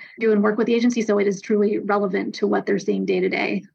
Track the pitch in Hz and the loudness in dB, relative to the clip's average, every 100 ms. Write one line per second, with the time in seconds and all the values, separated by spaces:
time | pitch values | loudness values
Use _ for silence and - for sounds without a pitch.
0 | - - 226 208 208 214 240 233 240 233 | -18 -2 2 4 2 2 2 2 2 0
1 | 220 202 202 190 - 208 202 208 202 202 | 0 2 2 -2 -2 0 2 0 0 0
2 | 202 196 202 - 202 196 196 202 - 196 | 0 -2 -4 -4 -2 -2 0 -2 0 -2
3 | 190 185 185 - - 196 - | 0 0 0 -2 -4 -4 -8